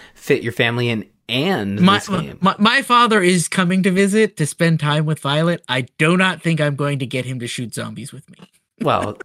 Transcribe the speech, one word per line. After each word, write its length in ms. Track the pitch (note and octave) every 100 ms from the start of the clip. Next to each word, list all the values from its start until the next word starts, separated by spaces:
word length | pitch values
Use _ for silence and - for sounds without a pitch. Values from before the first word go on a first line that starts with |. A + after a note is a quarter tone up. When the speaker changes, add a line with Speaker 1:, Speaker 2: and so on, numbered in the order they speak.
| -
Speaker 1:
fit 300 | - - C3
your 100 | A2+
family 360 | A2+ A#2 A#2+ A#2+
in 200 | A2+ - _ -
and 520 | A#2+ E3 F3+ G2+ G2+
Speaker 2:
My, 180 | F3+ G3+
Speaker 1:
this 100 | -
game. 280 | F#3 C#3+ -
Speaker 2:
my, 160 | F#3 F#3+
my 240 | G#3+ C4
father 400 | - B3 C4 G#3+
is 240 | F3+ F#3 D#3+
coming 380 | - F3+ F#3+
to 80 | F#3+
visit 440 | F#3 G3 G#3 G#3+ -
to 60 |
spend 360 | D3+ - E3 D#3+
time 260 | D3+ D3 D3+
with 140 | D3+
Violet. 440 | C#3 D3 E3 E3+ -
I 140 | B2+ B2+ -
do 180 | D#3 F3+
not 260 | F#3 F3
think 180 | E3+ D#3+
I'm 140 | D3
going 240 | C#3 C#3+ C#3+
to 80 | B2+
get 180 | B2+
him 140 | B2+ C3
to 80 | A#2
shoot 280 | - A#2+
zombies 380 | - A2 G#2+ A#2+
with 160 | B2+ -
me. 100 | - - _ _ -
Speaker 1:
Well, 380 | D#3+ G#2+ F#2+ G#2